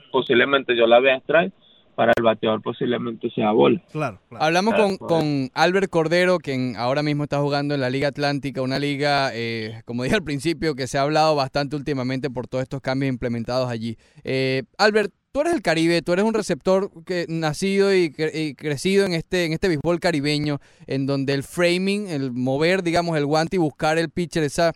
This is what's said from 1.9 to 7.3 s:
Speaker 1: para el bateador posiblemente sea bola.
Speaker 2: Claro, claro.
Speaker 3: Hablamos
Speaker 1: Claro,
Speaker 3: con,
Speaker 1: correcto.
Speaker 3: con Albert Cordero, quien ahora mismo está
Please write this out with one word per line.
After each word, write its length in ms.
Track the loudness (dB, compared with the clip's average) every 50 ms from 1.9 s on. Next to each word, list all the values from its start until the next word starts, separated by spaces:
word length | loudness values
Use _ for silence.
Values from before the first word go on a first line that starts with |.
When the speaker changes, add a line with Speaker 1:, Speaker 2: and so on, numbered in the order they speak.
| _
Speaker 1:
para 180 | 0 2 2 2
el 60 | 4 4
bateador 360 | 2 2 2 0 0 -2 -2
posiblemente 680 | -2 -6 -4 -2 -2 -2 -2 -2 -4 -6 -8 -8 -8 -6
sea 220 | -4 -2 0 2 4
bola. 280 | 4 4 4 4 2 -2 _ -8
Speaker 2:
Claro, 260 | -6 -6 -6 -6 -10 _ _
claro. 160 | -6 -2 0
Speaker 3:
Hablamos 300 | 0 2 2 2 2 2
Speaker 1:
Claro, 140 | 2 2 2
Speaker 3:
con, 80 | 0 -2
Speaker 1:
correcto. 200 | -2 0 0 0 0
Speaker 3:
con 260 | 0 -2 -2 -4 -4 0
Albert 360 | 2 2 2 2 2 0 0
Cordero, 480 | 0 0 0 2 2 2 2 2 2 0
quien 360 | -2 -4 -4 -2 -2 -4 -4
ahora 260 | -4 -2 -2 -2 0 0
mismo 200 | -2 -2 -2 -4
está 160 | -2